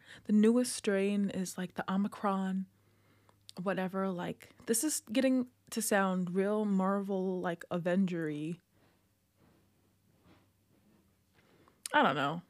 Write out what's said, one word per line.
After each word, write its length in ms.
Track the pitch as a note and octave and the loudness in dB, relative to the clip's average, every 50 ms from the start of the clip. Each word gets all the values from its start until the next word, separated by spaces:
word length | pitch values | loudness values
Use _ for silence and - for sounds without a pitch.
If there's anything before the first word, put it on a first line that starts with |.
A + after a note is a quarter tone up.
| - - - - - | -14 -20 -20 -10 -2
the 40 | - | 2
newest 420 | G#3 G#3+ G#3 A3 A#3 B3 B3+ B3 - | 4 6 6 6 6 4 2 0 -2
strain 560 | - - G#3+ G3 G3 G3 G3+ G3+ G3+ G3+ F#3+ | -4 -2 0 2 2 2 2 0 0 0 -2
is, 280 | - F#3+ F#3 F3 - | -2 -4 -6 -6 -6
like, 160 | - F3+ F3 - | -8 -8 -8 -6
the 100 | - - - | -6 -4 -2
Omicron, 760 | F#3+ G3 G3+ - - - - G3+ F#3+ F#3+ F#3+ F#3+ F#3+ F#3+ F#3+ - _ _ _ _ _ _ _ _ _ _ _ _ _ _ _ - - - | 0 0 0 -2 -2 -2 -2 0 0 0 -2 -2 -2 -4 -4 -8 _ _ _ _ _ _ _ _ _ _ _ _ _ _ _ -16 -12 -6
whatever. 480 | F3+ G3 F#3 F#3+ F#3 F#3 F#3+ F#3+ F#3+ G3 | -4 -2 -2 -2 -2 -4 -2 -2 -2 -2
Like, 420 | F#3 F3 F3+ - - - - - - - - | -2 -4 -6 -8 -8 -10 -14 -20 -20 -8 -4
this 200 | - A#3 A#3 - | -2 0 0 0
is 160 | D#4 - - - - | -2 -2 -4 -6 -4
getting 360 | A3 C4 B3+ C4+ C4 B3+ B3 - - _ _ - | 0 2 2 4 2 2 0 -4 -8 _ _ -10
to 100 | - A#3 | -6 -6
sound 540 | A3 - G#3+ G3 G3 F#3+ F#3 F#3 F3+ F3 F3 | -2 0 2 2 2 2 2 0 -2 -2 0
real 280 | G3 F#3+ G3+ G#3+ G#3+ G#3+ | 0 0 0 0 0 0
Marvel, 760 | G#3 G3 F#3+ F#3 F#3+ G3 G3+ G3 G3 G3 F#3 F#3 F#3+ F#3 F3+ | 2 2 2 2 2 0 0 -2 -2 -2 -2 -2 -2 -2 -2
like, 240 | F3 F3+ E3+ F3 - - | -4 -4 -6 -6 -6 -6
Avengery. 920 | - F3+ E3 F3+ F3 F#3+ G3 F3 F3+ E3+ E3 D#3 D3+ D3 D#3 D#3+ F3 - _ _ _ _ _ _ _ _ _ _ _ _ _ _ _ _ _ _ _ _ _ _ _ _ _ _ _ _ _ _ _ _ _ - - - _ _ _ _ _ _ _ _ _ _ _ _ _ _ _ _ _ _ _ _ _ _ _ _ _ - _ _ - - - | -4 -2 0 0 2 2 2 2 0 -2 -4 -4 -4 -4 -6 -6 -8 -10 _ _ _ _ _ _ _ _ _ _ _ _ _ _ _ _ _ _ _ _ _ _ _ _ _ _ _ _ _ _ _ _ _ -20 -20 -20 _ _ _ _ _ _ _ _ _ _ _ _ _ _ _ _ _ _ _ _ _ _ _ _ _ -20 _ _ -6 0 2
I 80 | D4 | 4
don't 140 | C4+ F3+ C#3+ | 4 4 2
know. 280 | D3 C#3 C#3+ D#3+ F3 - | 0 -2 -2 -4 -6 -8